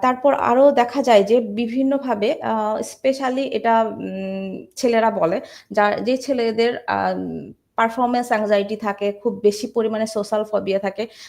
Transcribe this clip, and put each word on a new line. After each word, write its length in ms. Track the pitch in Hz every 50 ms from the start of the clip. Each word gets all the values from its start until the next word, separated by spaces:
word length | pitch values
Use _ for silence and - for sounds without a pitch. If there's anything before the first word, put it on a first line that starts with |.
তারপর 320 | - 254 254 254 - 285 269
আরো 360 | - - 233 240 254 277 285
দেখা 320 | 277 262 240 240 - 285
যায় 220 | 254 247 233 202 196
যে 160 | 196 226 254
বিভিন্নভাবে, 1000 | 226 202 202 214 240 226 233 262 269 269 277 277 277 262 226 208 208 240 320 -
আ, 380 | - 226 220 220 214 214 214 220
specially 680 | 233 - - - - 262 269 269 269 254 254 262 277 262
এটা, 300 | 247 214 220 233 226 226
উম, 840 | 226 220 - - - 190 190 190 190 190 190 190 190 190 185 185 - - _
ছেলেরা 340 | - - 240 233 226 220 226
বলে, 300 | 208 190 170 165 185 - - - - - - -
যা, 280 | 196 208 208 208 208 -
যে 180 | - 226 262
ছেলেদের, 640 | 254 254 - 269 240 233 226 220 226 233 240 240 - -
আ, 280 | - 202 196 190 185 185 185 185 170 165 160 - - 113 _ _ _ _
পারফরম্যান্স 520 | - 226 226 226 254 247 240 247 247 240 240
অ্যাংজাইটি 480 | 240 214 214 208 208 202 196 208 220
থাকে, 360 | 208 220 208 202 - 202 202
খুব 280 | 202 - - 240 196 196
বেশি 240 | - 208 208 - -
পরিমাণে 400 | 226 - 240 220 220 220 214 220
সোশ্যাল 380 | 226 - 214 202 - 220 214 214
ফোবিয়া 340 | 214 214 196 196 196 190 196
থাকে, 300 | 196 196 190 - 220 220 - - -